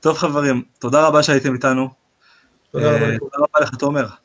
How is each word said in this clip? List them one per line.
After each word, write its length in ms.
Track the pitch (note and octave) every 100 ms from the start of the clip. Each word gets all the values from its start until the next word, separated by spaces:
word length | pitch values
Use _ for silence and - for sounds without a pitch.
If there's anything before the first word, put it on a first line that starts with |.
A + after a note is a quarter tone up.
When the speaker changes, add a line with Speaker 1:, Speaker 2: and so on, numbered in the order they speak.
Speaker 1:
טוב, 180 | D#3+ D#3
חברים, 440 | F3 D3 C#3+ B2+ B2 _
תודה 280 | B2 C3 D#3
רבה 160 | D3+
שהייתם 320 | D3 C#3+ C3+
איתנו. 340 | B2 C3+ C3 C3 _ _ _ _ _ _ _ _
Speaker 2:
תודה 260 | C#3 A#2 A#2
רבה 80 |
Speaker 1:
אה, 40 | A2+
Speaker 2:
לכם. 100 | A2+
Speaker 1:
תודה 180 | - -
רבה 220 | D3 D3+
לך, 140 | C3+
תומר. 320 | A#2+ C#3+ D3 A#2 -